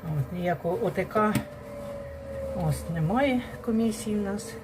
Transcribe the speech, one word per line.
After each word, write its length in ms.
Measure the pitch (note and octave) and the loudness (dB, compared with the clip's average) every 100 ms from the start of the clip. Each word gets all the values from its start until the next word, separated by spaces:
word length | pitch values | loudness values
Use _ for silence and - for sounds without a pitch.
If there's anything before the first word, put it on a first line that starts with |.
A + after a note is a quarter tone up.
От, 280 | E3 D3+ C3 | -2 0 0
ніякого 460 | F3+ F3 E3+ E3+ G3 | 0 0 2 0 2
О 80 | G3+ | 2
Т 140 | D#3 | 0
К 300 | F3+ G#3+ G#3+ G#3 - - - - - - - - - - - - | 0 4 4 4 0 -10 -12 -10 -8 -8 -10 -10 -8 -6 -4 -2
ось 340 | E3 C#3 - | 0 0 -2
немає 520 | E3 D#3 A#3 C#4 B3 - - | 0 2 4 4 4 0 -6
комісії 520 | - A3 A3+ G#3+ A3 G#3 | 0 4 2 0 0 0
в 60 | |
нас. 320 | G3 G#3 - - | 0 -4 -6 -12